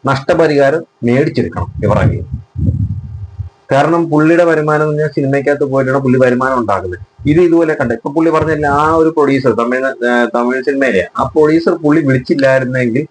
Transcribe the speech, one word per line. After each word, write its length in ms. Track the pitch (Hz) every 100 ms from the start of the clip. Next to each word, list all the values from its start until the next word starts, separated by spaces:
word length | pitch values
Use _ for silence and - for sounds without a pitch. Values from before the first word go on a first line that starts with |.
| 135
നഷ്ടപരിഹാരം 720 | 131 - 165 160 143 139 160 - _
മേടിച്ചെടുക്കണം 680 | 117 123 151 - - - - -
ഇവരുടെ 220 | - 104 -
കയ്യിൽ. 160 | - - - - - - - - - - - - - - _ -
കാരണം 300 | 135 151 170 165
പുള്ളിയുടെ 320 | 151 156 170 170
വരുമാനം 340 | 156 151 151
എന്ന് 100 | 151
പറഞ്ഞാൽ 160 | 151 151 147
സിനിമയ്ക്കകത്ത് 500 | 135 139 139 139 139
പോയിട്ടാണ് 280 | 135 131 135 131
പുള്ളി 120 | 123 127
വരുമാനം 320 | 123 127 131
ഉണ്ടാക്കുന്നത്. 380 | 110 98 92 90 - - 123
ഇത് 80 | 156 175
ഇതുപോലെ 260 | 165 160 151
കണ്ട, 120 | 123 117
ഇപ്പൊ 100 | 147 147
പുള്ളി 140 | 165 156
പറഞ്ഞില്ല, 320 | 156 151 147 143
ആ 20 | 160 165
ഒരു 80 | 160 160
പ്രൊഡ്യൂസർ 380 | 139 139 131 110
തമിഴ്, 280 | 120 127 135 131 120
ഏഹ്, 180 | 120 117 120
തമിഴ് 260 | 120 131 135
സിനിമയിലെ 360 | 139 135 98 90 -
ആ 40 | 127
പ്രൊഡ്യൂസർ 400 | 156 151 160 175 165
പുള്ളി 180 | 147 156 143
വിളിച്ചില്ലായിരുന്നെങ്കിൽ 960 | 131 - 156 135 131 127 127 123 120 151